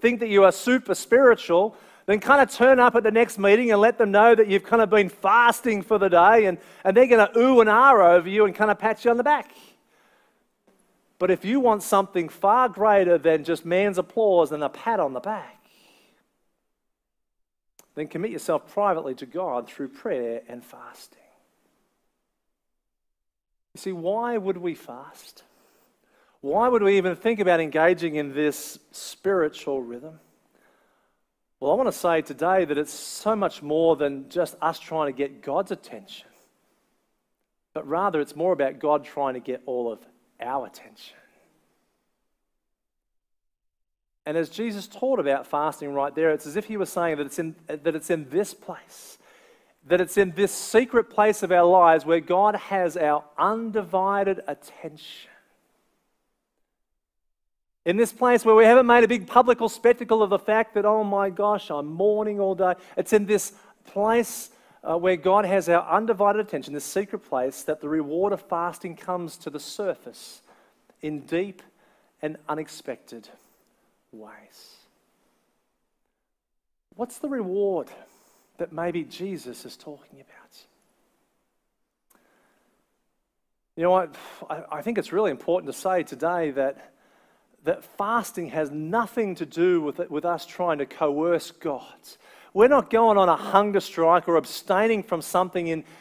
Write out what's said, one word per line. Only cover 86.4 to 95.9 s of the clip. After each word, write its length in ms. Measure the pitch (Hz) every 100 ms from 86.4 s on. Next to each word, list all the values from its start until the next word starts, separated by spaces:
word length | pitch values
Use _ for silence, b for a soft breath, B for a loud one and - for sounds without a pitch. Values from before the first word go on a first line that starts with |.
| 156
that, 400 | 135 135 - - b b b b b b _ 151
that 180 | 180
fasting 640 | - - 202 233 - - 165
has 220 | 156 147
nothing 640 | 151 156 226 220 247 208 170
to 100 | 160
do 340 | 165 180 170
with 200 | 147 135
it, 100 | 175
with 160 | 151 175
us 180 | 165
trying 360 | - - 180 151
to 80 | 135
coerce 640 | - 151 143 170 165 -
God. 320 | - 165 127 - - - - b b b
We're 160 | 190 247
not 220 | 277 -
going 300 | 226 226 202
on 100 | 180
a 60 | 160
hunger 440 | 202 190 208 196
strike 480 | - - 165 175 170
or 100 | 165
abstaining 680 | 165 - - 190 226 214
from 180 | - 170
something 460 | - 180 185 180 165
in, 160 | 160 -